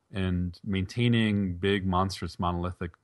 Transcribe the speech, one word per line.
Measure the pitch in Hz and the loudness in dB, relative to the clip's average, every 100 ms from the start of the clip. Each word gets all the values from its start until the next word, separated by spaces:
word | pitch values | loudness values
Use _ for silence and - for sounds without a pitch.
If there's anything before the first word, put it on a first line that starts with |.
| _ | _
And | 98 92 90 90 - - | -4 0 0 -2 -6 -4
maintaining | 95 92 - 120 117 110 101 98 87 | -2 -2 0 2 4 4 2 0 0
big, | 98 101 95 | 2 2 2
monstrous, | 90 95 95 87 - | 2 2 -2 -8 -2
monolithic | 90 87 90 90 90 - | -2 0 -2 -4 -8 -10